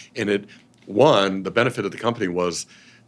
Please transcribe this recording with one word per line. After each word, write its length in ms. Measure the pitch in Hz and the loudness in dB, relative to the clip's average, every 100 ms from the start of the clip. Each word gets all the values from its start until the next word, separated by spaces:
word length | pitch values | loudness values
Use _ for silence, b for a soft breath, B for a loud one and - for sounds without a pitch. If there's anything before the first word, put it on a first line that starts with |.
| B - | B -6
And 140 | 104 | -2
it, 160 | 101 - B B _ - | -2 -2 B B _ -4
one, 580 | 104 151 110 98 95 | 4 6 6 2 -2
the 80 | 92 | -4
benefit 340 | 113 123 120 98 | 0 0 -2 -6
of 60 | |
the 60 | 80 | -4
company 300 | 113 120 92 | -6 -4 -4
was 380 | 87 87 82 - b b b | -2 -2 -4 -10 b b b